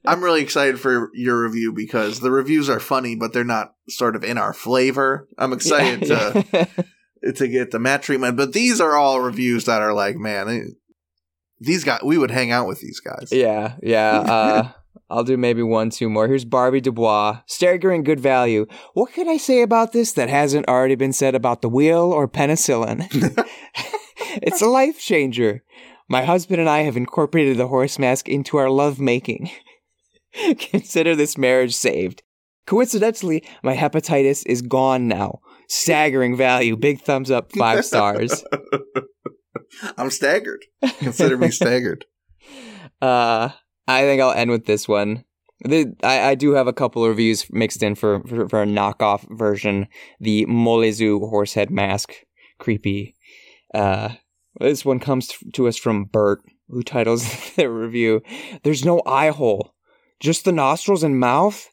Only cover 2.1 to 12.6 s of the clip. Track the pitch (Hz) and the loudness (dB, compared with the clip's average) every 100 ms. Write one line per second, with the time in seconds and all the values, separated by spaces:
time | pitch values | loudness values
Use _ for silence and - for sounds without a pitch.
2.1 | 110 123 135 139 156 143 110 - 131 123 | -2 0 0 2 0 0 -2 -2 -4 -4
3.1 | 113 113 123 120 113 107 _ - - 120 | -6 -4 -2 -2 -4 -6 _ -16 -2 -2
4.1 | 110 107 120 104 113 113 127 131 135 135 | -2 -4 -2 -4 -6 -2 2 2 2 -2
5.1 | 139 - - 131 123 - 147 131 120 - | -2 -8 -6 -4 -2 0 2 2 0 0
6.1 | - 104 202 196 180 175 - - _ _ | 0 2 0 0 0 0 -4 -8 _ _
7.1 | _ - 127 131 123 120 113 123 139 - | _ -6 -2 0 0 -2 -2 0 -2 0
8.1 | 131 127 123 139 202 247 233 160 147 139 | -2 0 0 -2 0 0 2 2 4 4
9.1 | 131 127 113 123 117 113 113 107 104 101 | 2 -2 -2 0 0 0 0 0 0 -2
10.1 | 107 107 101 101 117 - - _ _ _ | -4 -6 -4 -4 -6 -8 -18 _ _ _
11.1 | _ _ _ _ _ - 175 143 117 143 | _ _ _ _ _ -2 -2 0 -2 0
12.1 | 165 127 127 120 120 | 0 2 0 0 -2